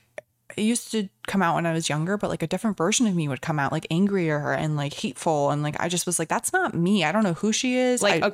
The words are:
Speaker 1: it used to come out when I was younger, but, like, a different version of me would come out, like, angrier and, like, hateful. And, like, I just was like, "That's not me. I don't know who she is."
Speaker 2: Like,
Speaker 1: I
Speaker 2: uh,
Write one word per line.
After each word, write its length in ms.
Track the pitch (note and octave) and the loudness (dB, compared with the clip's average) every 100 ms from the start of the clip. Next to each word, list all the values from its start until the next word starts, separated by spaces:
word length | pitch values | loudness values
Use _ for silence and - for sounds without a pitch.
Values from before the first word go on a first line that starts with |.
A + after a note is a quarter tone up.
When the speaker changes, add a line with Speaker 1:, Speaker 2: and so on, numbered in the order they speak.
| _ - - _ _ | _ -20 -20 _ _
Speaker 1:
it 80 | - | -2
used 280 | G#3+ A#3 - | 0 0 -2
to 160 | A3 F#3+ _ - | -4 -4 _ -4
come 140 | G3 | 0
out 140 | E3+ | 2
when 100 | D3+ | 2
I 80 | E3+ | 0
was 160 | D#3+ D#3+ | -2 -2
younger, 300 | D3 E3 G3+ | -2 -2 -2
but, 100 | E3 | -2
like, 140 | E3 | -4
a 40 | D#3+ | -4
different 300 | F#3 A3 F#3 | -2 -2 0
version 300 | E3 A3 A3+ | 0 2 2
of 80 | |
me 120 | F3 D3 | 2 -2
would 140 | B2+ | -4
come 180 | - D3+ | -4 -2
out, 140 | C#3 | 0
like, 140 | D#3+ - | -2 -2
angrier 600 | E3 G3+ G3 D#3+ D3 C3+ | 2 2 2 0 0 0
and, 240 | C3+ D#3 D3+ | -2 0 -2
like, 160 | C#3+ | -4
hateful. 580 | - - - F3 D3+ C#3+ | -4 -8 -4 0 2 2
And, 120 | D3 | 0
like, 180 | D3+ D3 | -2 -2
I 80 | F3 | -2
just 160 | F3 | -2
was 140 | - E3+ | -2 -2
like, 100 | E3 | -2
"That's 240 | G3 - | -2 0
not 220 | F#4 F4 | 0 0
me. 300 | D#3+ F3 G#3 | 0 2 4
I 60 | D3+ | 2
don't 100 | G3+ | 2
know 80 | G#3 | 2
who 200 | E3 G#3 | 2 0
she 240 | G#3+ B3+ B3+ | 0 0 2
is." 240 | B3+ B3 | 2 2
Speaker 2:
Like, 200 | G3+ E3+ | 2 4
Speaker 1:
I 40 | |
Speaker 2:
uh, 40 | G#3 | 2